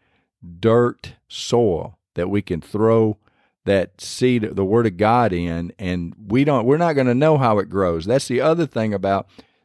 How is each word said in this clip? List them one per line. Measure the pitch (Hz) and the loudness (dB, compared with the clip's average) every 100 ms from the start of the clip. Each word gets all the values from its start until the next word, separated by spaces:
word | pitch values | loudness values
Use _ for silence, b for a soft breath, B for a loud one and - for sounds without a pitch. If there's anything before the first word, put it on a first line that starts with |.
| _ _ _ _ 87 85 | _ _ _ _ -20 -2
dirt | 110 117 120 - - - _ | 2 4 2 -2 -18 -20 _
soil | - - 120 113 82 85 - _ | -14 -2 2 2 0 -6 -16 _
that | - 90 | -6 -2
we | 101 | -4
can | - 85 | -4 -8
throw | - 101 110 113 110 104 _ _ _ _ - | -6 -2 2 4 2 -2 _ _ _ _ -2
that | 98 90 _ | -2 -2 _
seed, | - - 127 123 107 95 | -16 -2 0 0 -2 -4
the | |
word | 95 117 113 | 0 2 0
of | 87 | 0
God | 107 120 113 | 2 2 2
in, | 87 82 85 87 - | 0 -4 -6 -8 -8
and | 92 90 85 - 104 | -6 -4 -6 -12 -4
we | 120 143 | 0 2
don't, | 135 113 | 2 2
we're | 151 | 2
not | 170 | 2
gonna | 143 127 | 0 0
know | 123 156 151 | 2 2 4
how | 123 104 | 4 2
it | 95 | 0
grows. | 95 92 82 87 | 0 0 0 0
That's | 135 - | -2 0
the | 123 | 0
other | 143 170 151 | 0 0 -2
thing | 120 110 101 | -2 -2 -2
about | 98 98 - b b b | -2 -2 -4 b b b